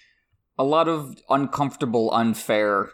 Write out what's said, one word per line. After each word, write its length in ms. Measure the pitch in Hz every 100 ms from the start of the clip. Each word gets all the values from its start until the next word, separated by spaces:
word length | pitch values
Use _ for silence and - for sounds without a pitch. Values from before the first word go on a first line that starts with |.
| _ _ _ _ _ -
a 60 |
lot 240 | 135 156 165
of 280 | 160 135 - -
uncomfortable, 800 | 139 135 - 139 - 131 117 110
unfair 800 | 113 113 107 - 107 104 101 101